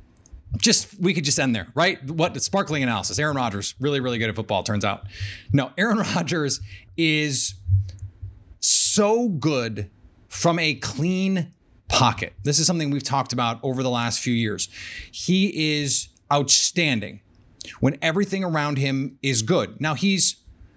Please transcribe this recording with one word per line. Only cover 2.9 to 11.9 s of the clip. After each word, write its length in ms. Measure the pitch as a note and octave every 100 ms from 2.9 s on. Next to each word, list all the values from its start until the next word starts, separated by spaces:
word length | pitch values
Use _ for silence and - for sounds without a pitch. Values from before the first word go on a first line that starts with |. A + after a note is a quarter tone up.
| G#2+ - G#2+
Aaron 200 | D3+ C#3
Rodgers, 360 | A#2+ G2+ - -
really, 180 | C#3+ C#3+
really 200 | B2+ A#2
good 100 | A2+
at 80 | A2
football, 260 | G#2 G2
turns 220 | F2+ G#2
out. 220 | G2+ G2 - - G2 - -
No, 180 | C#3+ C3 -
Aaron 180 | A3+ A3
<laughs> 160 | -
Rodgers 460 | F3 D3+ D#3+ C#3+ - - - - -
is 560 | D#3+ D#3 D3+ C3 - - - G2 - - - - - - - -
so 680 | - - - - G#3 A3+ A#3+
good 600 | D#3 D3+ C3+ A#2 G#2 G2 - - _ -
from 300 | - F3 E3+
a 160 | D#3
clean 800 | C#3+ - - E3 F#3 G3 F#3 D#3 - _ _
pocket. 460 | -